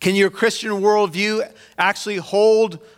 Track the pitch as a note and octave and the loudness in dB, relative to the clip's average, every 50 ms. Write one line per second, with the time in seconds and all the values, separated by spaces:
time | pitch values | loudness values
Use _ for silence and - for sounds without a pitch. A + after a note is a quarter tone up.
0 | - F3+ F#3+ G3 G3 F#3 F#3+ - A3+ A3+ A3 - - A3 G#3 G3 F#3+ G#3 G#3+ G#3 | -2 0 2 2 2 0 0 0 -2 -2 -2 -2 -6 -6 -4 0 2 2 2 2
1 | G#3 F#3 D3+ F#3 G#3 G#3+ G#3+ G#3+ - - - - - - _ - F3 F#3+ G3 - | 2 0 -2 -2 -2 -2 -2 -4 -6 -8 -10 -18 -20 -12 _ -2 -2 -2 -2 -2
2 | - A3 G#3 F3+ E3 - F#3+ G3+ G#3+ A3 A3 A3 A3+ G#3 E3+ D#3+ - - _ | -6 -8 -8 -8 -6 -2 0 2 4 4 4 4 2 0 -4 -8 -18 -20 _